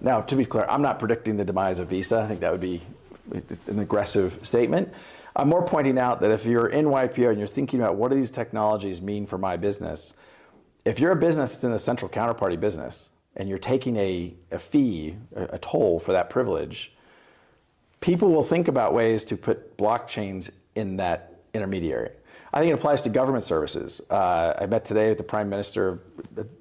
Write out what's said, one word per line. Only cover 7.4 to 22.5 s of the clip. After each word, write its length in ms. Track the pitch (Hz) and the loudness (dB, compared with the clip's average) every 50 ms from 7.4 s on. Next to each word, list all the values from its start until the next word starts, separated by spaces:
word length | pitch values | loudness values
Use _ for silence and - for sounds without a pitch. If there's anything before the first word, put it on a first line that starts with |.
| 104 | -2
thinking 340 | 101 - 139 139 127 135 123 | -4 -2 -4 -2 0 0 0
about 160 | 113 98 85 | 2 2 2
what 120 | 101 117 127 | 2 2 2
do 40 | 135 | 2
these 160 | 139 127 117 | 2 0 -2
technologies 720 | - 127 110 - - 107 107 107 107 104 101 98 90 85 | -4 -6 -8 -4 -2 0 2 2 2 0 -2 -6 -8 -6
mean 260 | 92 101 104 104 101 | -6 -6 -6 -6 -6
for 100 | - - | -6 -6
my 200 | 92 95 95 87 | -4 -2 -2 -2
business, 560 | 85 98 101 98 - 87 80 80 78 - - - _ - - - - - - _ - _ _ _ _ - | -2 -2 -2 -2 -2 -6 -8 -8 -10 -12 -18 -20 _ -20 -20 -20 -20 -20 -20 _ -20 _ _ _ _ -4
if 140 | 113 107 110 | -2 0 2
you're 120 | 147 175 | 2 2
a 60 | 185 | 4
business 340 | 143 165 170 160 156 131 120 | 4 4 2 2 2 0 -2
that's 140 | - - 131 | -4 -4 -2
in 80 | 120 113 | -2 -2
a 60 | 101 | 0
central 300 | - 117 123 - - 92 | 0 -2 -2 -2 -4 -6
counterparty 500 | - 107 113 117 113 - 101 92 87 80 | -4 -2 -2 -2 0 0 0 -2 0 0
business 500 | 92 104 87 73 64 62 - - - _ _ _ _ _ - | -2 -2 -2 -4 -10 -12 -12 -14 -20 _ _ _ _ _ -12
and 120 | - 98 | -10 -6
you're 120 | 98 95 92 | -6 -6 -6
taking 360 | - 120 131 135 - 131 117 | -2 0 -2 0 0 -2 0
a, 360 | 107 98 95 92 87 85 87 - - _ - | 0 0 0 0 -4 -6 -8 -12 -18 _ -10
a 80 | - | -10
fee, 600 | 87 - - - 147 135 120 92 78 78 78 90 107 120 - - | -10 -8 0 2 4 4 4 0 -2 -6 -8 -10 -12 -16 -14 -8
a, 80 | 98 - - - | -8 -8 -6 -8
a 20 | - | -10
toll 400 | - - - - 131 92 85 82 | -8 -4 0 2 4 4 2 2
for 140 | - - 95 | 0 2 2
that 180 | 90 82 - | 2 2 0
privilege, 640 | - 131 123 101 85 73 76 - - - - - _ _ _ _ - _ _ _ _ _ _ _ _ _ _ _ _ _ _ _ _ - | 0 -2 0 0 -2 -4 -4 -6 -10 -14 -14 -16 _ _ _ _ -20 _ _ _ _ _ _ _ _ _ _ _ _ _ _ _ _ -4
people 320 | - 175 180 175 214 185 | 0 0 2 4 6 6
will 120 | 160 151 - | 6 4 4
think 260 | - 170 175 170 175 | 2 2 2 2 2
about 240 | 131 127 110 - 80 | 2 2 2 2 4
ways 300 | 117 113 113 113 107 - | 4 4 4 2 2 0
to 120 | - 104 | -4 -8
put 400 | - - 120 - - - - - | -4 -2 -2 -2 -2 -4 -16 -4
blockchains 720 | - 101 104 120 117 - - - 113 104 98 95 92 87 - - _ _ _ - | 0 2 2 2 2 -2 -6 -8 -8 -6 -6 -8 -10 -10 -12 -16 _ _ _ -6
in 220 | 107 107 98 95 | -6 -4 -4 -4
that 460 | 95 95 87 82 - - - - - _ _ - | -2 0 0 -2 -2 -4 -14 -20 -20 _ _ -6
intermediary. 580 | 110 98 95 98 90 82 78 64 58 57 - - - _ - - - - - | -6 -4 -4 -4 -4 -2 -2 -2 -4 -4 -6 -10 -16 _ -20 -20 -20 -10 -2